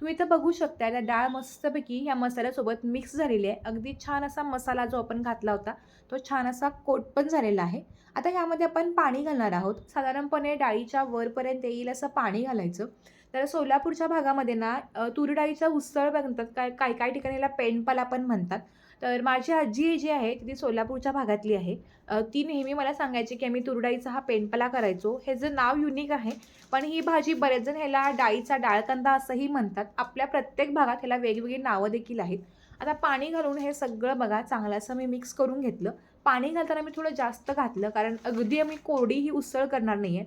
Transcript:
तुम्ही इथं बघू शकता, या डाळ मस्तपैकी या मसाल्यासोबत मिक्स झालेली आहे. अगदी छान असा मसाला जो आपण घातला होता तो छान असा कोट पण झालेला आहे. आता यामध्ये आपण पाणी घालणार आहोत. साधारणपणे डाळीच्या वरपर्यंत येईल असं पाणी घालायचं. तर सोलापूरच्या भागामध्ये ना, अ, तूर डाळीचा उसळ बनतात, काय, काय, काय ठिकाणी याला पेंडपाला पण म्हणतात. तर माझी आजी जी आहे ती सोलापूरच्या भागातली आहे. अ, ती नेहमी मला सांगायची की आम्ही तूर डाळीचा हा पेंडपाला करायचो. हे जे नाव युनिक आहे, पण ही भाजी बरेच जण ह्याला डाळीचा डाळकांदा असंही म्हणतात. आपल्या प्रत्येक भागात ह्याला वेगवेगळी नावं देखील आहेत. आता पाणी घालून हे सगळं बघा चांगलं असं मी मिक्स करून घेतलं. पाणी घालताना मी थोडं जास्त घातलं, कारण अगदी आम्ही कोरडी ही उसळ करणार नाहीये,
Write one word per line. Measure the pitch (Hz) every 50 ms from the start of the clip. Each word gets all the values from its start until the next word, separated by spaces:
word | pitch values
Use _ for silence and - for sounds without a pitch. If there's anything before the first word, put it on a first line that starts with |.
तुम्ही | 294 311 320
इथं | 320 349 330
बघू | 339 320 - 339
शकता, | 339 - 320 294 - - 233 226
या | 240 247
डाळ | 226 220 233 226 247 262
मस्तपैकी | 254 262 254 - - - - 294 294 302 - - 240 254 285
या | 294 262
मसाल्यासोबत | 247 247 247 247 247 233 254 262 - 233 220 233 233 -
मिक्स | 240 240 269 277 - -
झालेली | 294 311 277 233 208 202 196
आहे. | 220 - -
अगदी | 220 226 226 220 277 277 -
छान | - 285 285 285 285
असा | 285 - 302
मसाला | 294 285 269 254 254 262 247 247 247
जो | 226 247 247
आपण | 220 226 233 233
घातला | 240 240 226 226 214 214
होता | 208 202 202 214 226 - _ _ _ _ _ -
तो | 247 262
छान | 262 - 269 262 247
असा | 247 247 247 285 285
कोट | 285 - - - 262 233 226 - -
पण | 277 294 302
झालेला | 320 302 233 214 202 190
आहे. | 175 170 180 277 - - - - _ _ -
आता | - 247 349
यामध्ये | 359 359 339 339 330 320 339
आपण | 330 330 330 339 349
पाणी | 349 349 320 269 247 269
घालणार | 294 311 302 254 226 202
आहोत. | 180 175 190 196 214 - - -
साधारणपणे | - 294 269 262 262 277 285 285 311 302 285 294 294
डाळीच्या | 277 277 240 214 220 240 233 - 269 269
वरपर्यंत | 254 233 233 233 233 226 254 247 254 262 262 254
येईल | 240 240 240 240 247
असं | 262 - 294
पाणी | 277 - - 233 208 185 220
घालायचं. | 247 262 247 214 180 175 175 185 214 247 - _ _ - _ _ _ _ -
तर | 262 277
सोलापूरच्या | 285 320 320 285 269 269 277 294 339 320 320 330
भागामध्ये | 320 330 320 277 269 269 277 262 233 240
ना, | 226 226 226 240 277 269 - -
अ, | - 226 240 240
तूर | 294 294 277
डाळीचा | 294 302 302 302 302 302 320 320
उसळ | 311 294 285 - - 294 277 294
बनतात, | 294 302 277 262 233 233 226 226 -
काय, | 269 254 247
काय, | 247 - 269 247
काय | 233 - 240 254
ठिकाणी | 269 285 - 262 269
याला | 262 269 277
पेंडपाला | 277 269 247 226 226 233 226 262 262 254
पण | 247 247 247 254 254
म्हणतात. | 247 233 190 175 175 185 220 - - _ _ _ - - -
तर | - 247 247 247
माझी | 247 262 254 254 247 330
आजी | 330 320 294 226 208 254 311 330 330 294
जी | 277 311
आहे | 302 277 233 226 247
ती | 247 226 240 269
सोलापूरच्या | 262 311 247 226 226 226 226 262 254 254 277
भागातली | 269 277 254 208 208 208 208 214 214
आहे. | 185 175 175 - - - - - _ - -
अ, | 214 214 220
ती | 220 - 285 285
नेहमी | 320 302 277 269 262 285
मला | 294 277 269
सांगायची | 294 285 302 262 247 240 233 233 247
की | 240 262
आम्ही | 247 240 247 240
तूर | 269 254 240
डाळीचा | 226 247 240 247 247 247
हा | 240 277
पेंडपाला | 269 - 233 214 214 214 233 240 240 247
करायचो. | 247 254 226 185 185 180 - 208 240 262 -
हे | 277 262
जे | 233 262 302
नाव | 285 277 247 247 269 302
युनिक | 302 294 269 277 294 285
आहे, | 294 269 226 220 269 - - - - - - -
पण | - 262 285
ही | 302 320 320
भाजी | - 339 330 311 - 311 320
बरेच | 247 285 269 254 247
जण | 226 269 294
ह्याला | 311 311 277 269 269 269 285
डाळीचा | 254 254 254 220 214 247 233 - 277 269
डाळकांदा | 247 233 202 214 214 214 262 254 247 277
असंही | 269 269 269 - 254 247 277 277
म्हणतात. | 285 269 220 196 190 202 208 208 - -
आपल्या | 247 240 - 262 269
प्रत्येक | 262 - 277 262 - - - 285 285 285
भागात | 302 285 240 247
ह्याला | 240 262 247 240
वेगवेगळी | 247 240 226 214 233 233 240 254 269
नावं | 269 254 208 196 196 214
देखील | 214 233 233 - 240 226
आहेत. | 185 175 180 196 - - - _ _ - - -
आता | 254 294
पाणी | 302 302 - 294 269 262 277 320
घालून | 330 330 311 285 285 294
हे | 285 285 285
सगळं | 285 285 254 226 214 233 254 269 247
बघा | 240 208 214 220
चांगलं | 247 - 254 226 214 208 202
असं | 214 208 - 254
मी | 254 262
मिक्स | 254 247 247 247 - -
करून | - 262 254 262 285
घेतलं. | 269 240 - - 175 214 202 - - _ _ - -
पाणी | 285 254 247 254 302
घालताना | 330 339 320 320 320 311
मी | 311 311 302
थोडं | 311 320 320 -
जास्त | - 254 240 233 - - -
घातलं, | 277 277 - - - 185 202 214
कारण | 208 214 214 226 226 220 -
अगदी | 240 233 226 240 208 294 302
आम्ही | 311 302 311
कोरडी | 302 - - 294 269 240 214 262
ही | 285 285 302
उसळ | 294 285 277 - - 262 269
करणार | 269 277 262 226 220 208
नाहीये, | 202 202 185 170 185 214